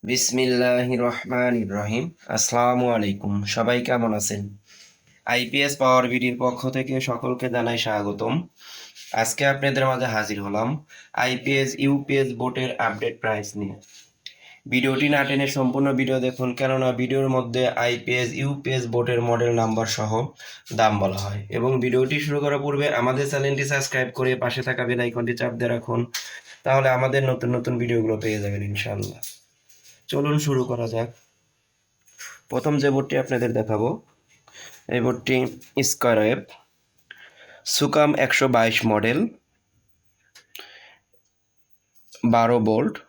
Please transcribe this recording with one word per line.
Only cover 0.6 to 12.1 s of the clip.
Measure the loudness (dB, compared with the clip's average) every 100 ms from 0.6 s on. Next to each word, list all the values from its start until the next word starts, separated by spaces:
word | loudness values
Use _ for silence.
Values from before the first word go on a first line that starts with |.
| 4 2 2 0
রহমানির | 0 -2 -4 0 0 0 0
রহিম। | -2 -2 -2 -4 -10 -6
আসসালামু | -2 0 2 2 4 2
আলাইকুম। | 2 0 -2 -2 -4 -2
সবাই | -2 2 0
কেমন | 2 0 0
আছেন? | 0 -2 -4 -8 -12 _ -20 -20 _ _ _ -2
আইপিএস | -2 0 0 0 2
পাওয়ার | 4 6 4
বিডির | 2 0 0
পক্ষ | -2 -2 -2
থেকে | -2 -2 -2
সকলকে | -2 -4 -2 -4 -2
জানাই | -2 0 -2
স্বাগতম। | 0 -2 -2 -4 -2 -2 -4 _ -20 -20 -20 -20 -6
আজকে | -2 -2 2 0
আপনাদের | 2 0 2 0
মাঝে | 0 0
হাজির | -2 -2 -4
হলাম | -4 -2 -2 -4 -8 -20 -12 -2
আইপিএস, | 0 0 0 0 0 0
ইউপিএস | 0 0 2